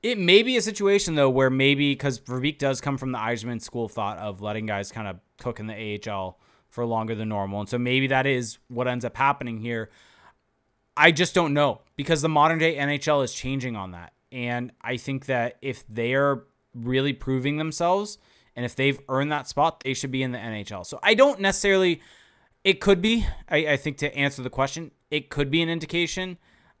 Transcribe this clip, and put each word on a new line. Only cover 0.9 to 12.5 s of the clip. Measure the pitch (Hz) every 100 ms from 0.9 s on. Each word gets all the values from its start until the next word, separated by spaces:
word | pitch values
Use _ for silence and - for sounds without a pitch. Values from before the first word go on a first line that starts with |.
| 202 -
though, | 156 135
where | 127 131
maybe, | 131 135 139 143 139
'cause | 143 117
Verbeek | - 127 139 147
does | 139 135
come | 143 135
from | 131
the | 123
Yzerman | 110 120 113 117
school | - 120 113
of |
thought | - 101 92
of | 104 95
letting | 104 107 110
guys | 101 98
kind | 113 104
of | 90 _ _
cook | 123 113
in | 107
the |
A | 107
H | 110 104 110
L | 98 92 - _ _ _
for | -
longer | 117 113 110
than | 110 110
normal. | 104 98 101
And | 101
so | 123
maybe | 123 131 135
that | 131 135
is | 127 120 - _
what | 120 123
ends | 123 120
up | -
happening | 139 139 127 113
here. | 117 117 110 _ _ _ - _ _ _ _ _ _ -
I | 160
just | 156 175
don't | 185 165
know, | 143 143 - _ -
because | 143 156
the | 156
modern | 151 156